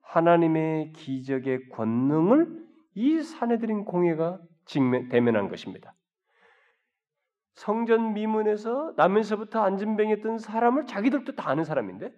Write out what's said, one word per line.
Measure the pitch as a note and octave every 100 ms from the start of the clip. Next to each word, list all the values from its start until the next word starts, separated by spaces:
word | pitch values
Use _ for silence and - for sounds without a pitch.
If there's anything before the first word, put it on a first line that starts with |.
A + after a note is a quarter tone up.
하나님의 | - F3 E3 E3+ E3 D#3+ D#3+ D#3 D#3
기적의 | D#3 - C3+ C3 C3+ C3+ B2+ C3
권능을 | - A2 A#2 C3+ D3+ E3+ C#4 E4 - - _ _
이 | G3 B3 D#4+
산헤드린 | D4+ - A#3 A#3 A3+ G#3+
공회가 | G3 F3+ F3 D#3 D#3+ F#3 - _
직면, | - D3+ B2+ B2 B2
대면한 | A#2 A#2+ A2 G2
것입니다. | F2 - - - - _ _ _ _ _ _ _ _ _ _ _ _ _ _ _
성전 | - - A3 A#3 A3+ A3+
미문에서 | G#3 A3 A3 G#3+ G#3 A3+ B3+ D#4+ -
나면서부터 | D#3+ G3+ G#3 G#3 A3 A3+
안진뱅이였던 | G3+ F#3+ G#3+ G#3+ G#3+ G#3 G#3+ A3+
사람을 | A3 A3 A#3 C4+ D4
자기들도 | G3 A3+ C4 -
다 | - -
아는 | C#3
사람인데 | D#3 D3 G#2 F#2 G3